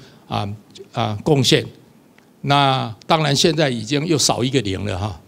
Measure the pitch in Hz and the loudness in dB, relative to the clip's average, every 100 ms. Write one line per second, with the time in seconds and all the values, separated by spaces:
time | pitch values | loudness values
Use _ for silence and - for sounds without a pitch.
0 | - - _ 110 104 107 - - - - | -12 -20 _ -6 -4 -8 -16 -20 -14 -6
1 | 110 104 - 143 123 139 113 - - _ | -4 -4 0 2 4 2 0 -12 -20 _
2 | _ _ _ _ 139 143 139 131 120 110 | _ _ _ _ 0 2 4 2 -4 -10
3 | - 165 151 143 180 156 147 120 107 143 | 0 2 2 2 2 2 0 -2 -2 -4
4 | 160 156 - 107 127 135 104 95 101 92 | 0 0 2 0 0 0 -2 -4 -4 -4
5 | 104 92 | -6 -8